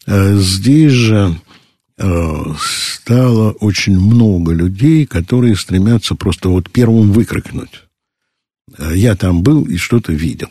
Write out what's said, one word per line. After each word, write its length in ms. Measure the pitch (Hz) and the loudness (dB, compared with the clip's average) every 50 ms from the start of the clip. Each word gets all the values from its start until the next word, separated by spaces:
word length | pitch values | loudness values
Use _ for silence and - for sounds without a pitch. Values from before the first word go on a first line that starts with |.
| _ | _
А 300 | - 101 101 98 98 101 | -4 -2 0 2 2 2
здесь 560 | 101 95 92 95 98 101 123 139 156 160 147 131 | 2 0 0 -2 -2 0 2 4 4 4 4 4
же, 420 | 123 117 110 110 104 101 92 82 82 - _ _ _ _ _ _ _ _ _ _ - | 2 2 2 2 2 0 0 -2 -4 -10 _ _ _ _ _ _ _ _ _ _ -6
э, 460 | - 95 87 85 85 80 78 76 78 76 76 76 | -4 -2 -2 -2 -2 -4 -6 -6 -8 -10 -10 -8
стало 920 | - - - - - - - - - - 120 123 127 123 117 110 110 107 - - | -8 -8 -8 -8 -8 -8 -10 -8 -4 -2 0 2 2 2 2 2 2 0 -2 -2
очень 400 | - 107 95 - - - 98 92 | -2 -2 -2 -2 0 0 2 2
много 540 | 92 104 117 117 117 107 98 87 82 82 82 | 4 4 4 4 4 4 2 0 0 -2 -2
людей, 520 | 82 87 92 95 98 120 151 160 160 147 | 0 -2 -2 -2 0 2 2 2 2 0
которые 520 | - - 87 87 - 123 123 123 120 107 | 0 -4 -6 -4 -2 0 0 2 2 0
стремятся 580 | 90 - - 95 95 95 113 117 113 - - - | 0 -2 -4 -2 0 2 2 0 0 -2 -4 -6
просто 340 | - - 95 82 - - 92 | -4 -4 -4 -4 -4 -2 -2
вот 220 | 90 90 87 - | -2 -2 -2 -2
первым 400 | - 123 123 113 113 113 110 101 | 0 0 2 4 4 4 4 4
выкрикнуть. 720 | 98 117 123 - 110 104 - - - - 123 - - - _ _ _ _ _ _ _ _ _ _ _ _ _ _ _ _ _ _ - - | 4 2 0 0 -4 -8 -8 -10 -12 -14 -14 -14 -18 -20 _ _ _ _ _ _ _ _ _ _ _ _ _ _ _ _ _ _ -18 -12
Э, 140 | 78 78 82 | -8 -4 -2
«Я 220 | 92 101 123 101 | 0 2 2 0
там 260 | 87 - 92 87 85 87 | 0 0 0 0 0 2
был 220 | 127 156 151 123 | 2 2 2 0
и 120 | - - 85 | -2 -4 -6
что-то 340 | - - 120 117 110 - 80 | -4 -2 -2 -2 -2 -2 -4
видел». 380 | 76 80 78 - - - - | -4 -4 -6 -6 -8 -12 -14